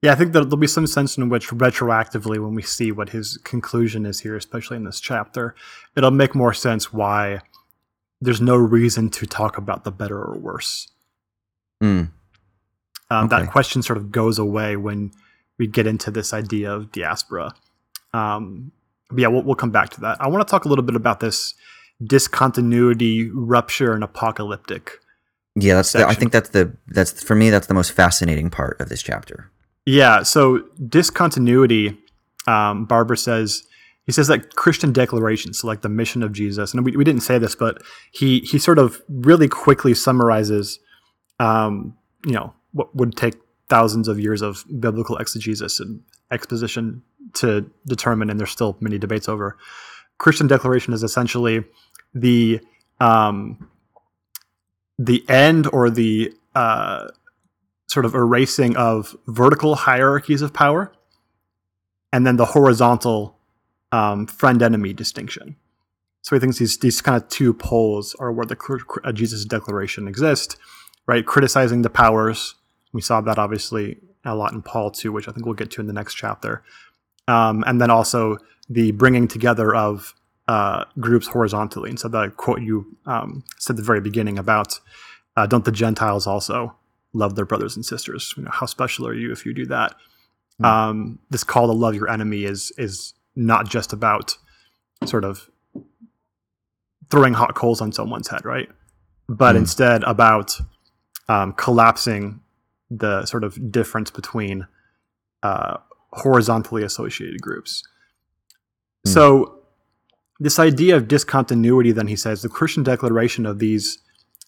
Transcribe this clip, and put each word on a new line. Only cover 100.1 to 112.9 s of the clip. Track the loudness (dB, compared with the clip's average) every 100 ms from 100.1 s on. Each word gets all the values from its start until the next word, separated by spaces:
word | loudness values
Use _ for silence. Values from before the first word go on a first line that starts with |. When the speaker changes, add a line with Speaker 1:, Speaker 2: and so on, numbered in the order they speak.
| 4 4 4 0 -8 -10 _ _ _ _ -20 -2
Speaker 1:
um, | -2 -2
collapsing | -4 0 6 6 4 -2 -4 -6 -12 _ _ _ _ _
the | -6 -4 -4 -4
sort | -6
of | -8 -8 -4
difference | -2 -2 -4 -8
between, | -12 -10 -8 -6 -8 -12 _ _ _ _ _ _ _
uh, | -6 -4 -6 -10 _ _ _
horizontally | -4 4 4 6 0 -2 -6
associated | -6 -6 -10 -10 -12 -12
groups. | -12 -12 -12 -14 -16 _ _ _ _ _ _ _ _ _ _ _
Speaker 2:
Hmm. | 0
Speaker 1:
So | 8 8 8 4 -6 _ _ _ _ _ _ _ _
this | -2 4
idea | 4 6 4 4
of | 4
discontinuity, | 0 2 0 2 2 4 4 4
then | 2 -2
he | -4
says, | -4 -6
the | -8
Christian | -4 -4 -2
declaration | 0